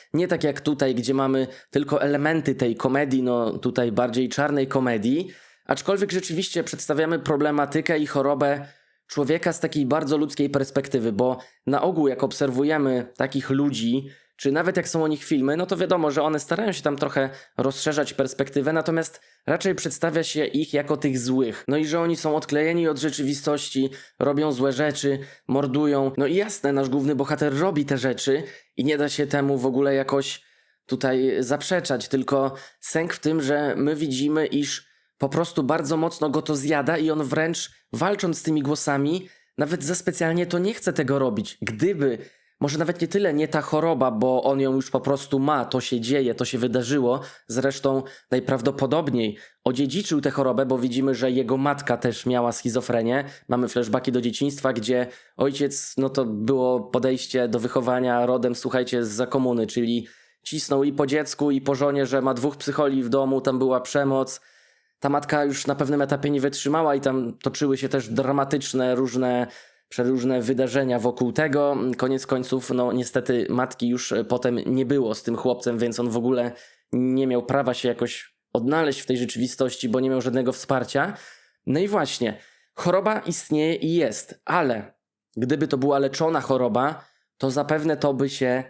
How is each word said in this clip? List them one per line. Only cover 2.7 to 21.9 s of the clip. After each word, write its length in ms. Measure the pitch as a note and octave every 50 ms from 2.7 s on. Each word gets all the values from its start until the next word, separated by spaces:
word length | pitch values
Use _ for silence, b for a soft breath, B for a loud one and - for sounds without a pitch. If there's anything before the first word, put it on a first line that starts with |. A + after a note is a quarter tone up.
| A2+
komedii, 480 | - - C3 C3 C#3 D3 C3+ C3 C3 B2+
no 340 | B2 B2 A#2+ A#2 A2 -
tutaj 340 | - - B2+ B2 B2+ B2 A#2
bardziej 380 | G#2 A#2+ A#2+ A2+ A2+ B2+ C3 B2
czarnej 380 | - C#3+ C#3+ C#3+ D3 C#3+ C3+
komedii, 640 | C3+ - C3+ B2+ B2 A#2 G#2+ G2+ A#2+ C3+ E3 F#3+ F#3 B B B B B B B
aczkolwiek 460 | - C#3 C#3 - F#3+ G3 F#3+ G3+ G3
rzeczywiście 520 | F3 F#3 F3+ - D#3+ F3+ F#3 - - E3+ -
przedstawiamy 560 | - - D#3+ - - D3 D3 D#3+ D#3+ E3+ D#3+
problematykę 800 | E3 - D3+ C#3 D3 D3+ D3 D3 C#3+ C#3 C#3 D#3+ D3 - E3 D3+
i 80 | D3+
chorobę 600 | C3+ - C#3+ C3 C#3+ C#3+ C3 C#3+ C#3+ C#3+ C#3+ C#3+ B B B B B B B B
człowieka 460 | - - D3 C#3 B2 D#3+ E3+ - E3+ D#3+
z 60 | -
takiej 260 | - D#3+ D#3+ D#3 C#3
bardzo 320 | B2 D3 D#3 D#3 C3+ D#3
ludzkiej 320 | D3 D#3 D3 - - C#3+ C#3+
perspektywy, 600 | C#3+ C#3 C3+ - - - - - - B2+ A2 A2+
bo 260 | G#2 G2+ B2 B2+ B2+ B2 B B B B B
na 140 | C3 C3+ C#3
ogół 260 | - F#3 F3 D#3+ D3
jak 160 | C3+ B2 - C#3
obserwujemy 840 | A#2+ - - C#3+ C3+ B2 B2+ C#3+ D3+ D#3 D3+ C#3 C3+ B2+ B2 B2 - -
takich 340 | - C3 C#3 - C#3 - -
ludzi, 600 | C3+ C#3 C#3+ C#3+ B2 A2 A2+ A#2 B2 C3+ C#3 C#3 B B B B B
czy 140 | B - C#3
nawet 260 | C#3 D#3+ E3 F#3 F3+
jak 120 | F#3 - -
są 140 | - E3 D#3+
o 40 |
nich 160 | D#3 D3+ C#3+ -
filmy, 340 | - D#3+ C3+ B2+ C3+ D3+
no 80 | E3+ F3+
to 120 | F3+ F#3+
wiadomo, 340 | E3+ F#3 E3+ F#3 F3 D#3 D3
że 120 | C3+ D#3 D3
one 160 | D#3 D#3 D3
starają 320 | - - E3 F3+ A3+ G#3
się 100 | F3+ -
tam 160 | - D3+ C#3+
trochę 320 | C3+ C#3+ C#3 - C#3 C3+ C3 C3+ B B B B
rozszerzać 560 | - B2 C3+ C3+ - - D#3 D3 D3+ C#3 - -
perspektywę, 600 | - C3+ C3 - - C#3 C3+ - C#3+ B2+ D3+ D#3+
natomiast 480 | D#3+ D#3 E3 E3 E3 D#3+ - - - b b b b b
raczej 300 | C3+ D#3 E3+ - F#3+ F3+
przedstawia 480 | - - D#3 - - - E3 D3+ E3 D#3+
się 220 | - - D3+ C#3+
ich 280 | - - C#3+ D#3 - -
jako 240 | C#3+ C#3+ C#3+ D3+
tych 220 | C#3 D3+ C#3+ B2+ B2+
złych. 440 | A#2 B2+ B2+ C3 B2+ A2+ G#2 - -
No 100 | - C#3
i 80 | D#3 D#3
że 140 | D3+